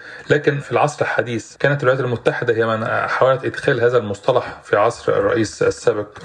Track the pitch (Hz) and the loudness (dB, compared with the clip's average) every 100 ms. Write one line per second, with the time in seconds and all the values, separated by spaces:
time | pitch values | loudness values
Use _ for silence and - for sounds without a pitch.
0 | - - - 147 147 139 - 117 143 - | -18 -10 -2 0 2 -2 -2 0 0 0
1 | 107 - 117 113 - - 139 143 127 131 | -4 -2 -2 -4 -8 -2 0 2 2 2
2 | 127 120 - 127 120 113 113 110 110 110 | 0 0 -2 -2 0 0 2 0 -2 -2
3 | 104 - 127 131 120 - - 127 120 123 | -2 2 2 2 -2 -2 -2 2 2 2
4 | 107 101 - 123 - - - 104 110 - | 0 -4 0 0 0 -10 -2 2 2 0
5 | - 104 101 107 104 - 147 - - 107 | -2 0 2 0 -2 0 -2 0 0 -2
6 | 104 - | -4 -4